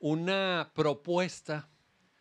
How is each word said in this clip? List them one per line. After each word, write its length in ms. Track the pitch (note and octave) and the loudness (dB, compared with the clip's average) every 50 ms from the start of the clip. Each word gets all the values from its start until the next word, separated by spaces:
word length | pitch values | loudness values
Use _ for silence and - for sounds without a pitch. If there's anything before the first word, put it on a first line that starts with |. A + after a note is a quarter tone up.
Una 720 | - D3+ D#3 D#3+ E3+ F#3 F#3+ G3 F#3+ F#3 F3+ E3+ D3+ - _ | -2 0 0 0 0 0 0 0 0 0 0 0 -2 -2 _
propuesta 960 | - D#3 D3+ C#3 C#3+ - E3+ F3 F3 F#3 E3 - - - - D3+ D3+ D3 - _ _ _ _ _ _ _ _ _ _ | 0 0 2 0 -2 -2 -2 0 0 0 0 -4 -8 -8 -8 -8 -8 -8 -12 _ _ _ _ _ _ _ _ _ _